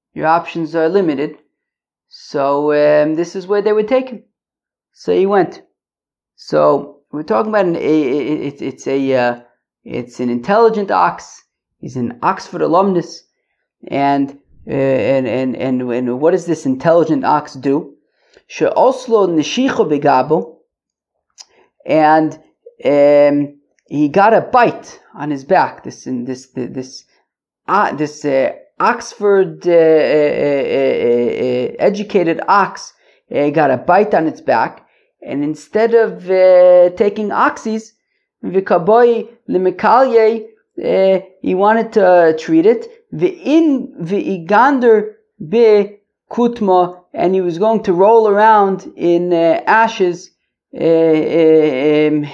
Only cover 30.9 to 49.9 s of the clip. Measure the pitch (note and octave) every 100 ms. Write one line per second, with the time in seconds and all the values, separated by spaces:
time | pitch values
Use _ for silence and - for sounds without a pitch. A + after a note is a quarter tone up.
30.9 | A#2+ A#2+ A#2+ A#2 - B2+ B2 B2 - G3+
31.9 | G3 G#3 F#3+ E3 D#3 - G3 F#3 - -
32.9 | _ _ _ - C3+ D3 D3+ C#3+ B2+ -
33.9 | F#3 G#3+ F3+ D#3+ - - A#2 A#2 - _
34.9 | _ _ _ - C#3 D3 D3+ - G#3+ A3+
35.9 | A3+ G#3+ F3 F3+ F#3 F#3 F3+ F3+ F3+ F3+
36.9 | F3 G3+ G#3+ G#3 G#2 C#4 D4+ A3 A3 -
37.9 | _ _ _ _ _ F#3 F#3 F#3+ F3+ E3+
38.9 | A#3 A#3+ A3+ - - - F3+ F#3 F#3 G#3+
39.9 | A#3 C4 A3+ A3 A3+ - _ _ - -
40.9 | F#3 F#3+ F#3 F#3 _ F#3 F#3 G#3 A3+ A3+
41.9 | A3 F3+ F3 E3 D#3+ - D#3+ G3 A#3 -
42.9 | - _ D#3 F3+ - G#3 D#4+ D#4+ C4 -
43.9 | - E3 G3+ - F#3+ E3 G#3 C4+ C4+ A#3+
44.9 | G#3+ G#3 - _ - D3+ A3 A3 G#3 G3+
45.9 | - _ _ - - A#3+ A#3 G3 F3+ F3
46.9 | - _ - F3 F#3+ F3+ E3 G#3+ A3 -
47.9 | F3 G3+ A3+ G#3+ G3+ A3 G#3+ G3 F#3+ -
48.9 | - E3+ F3 F3 E3+ E3 E3 - A3 A3+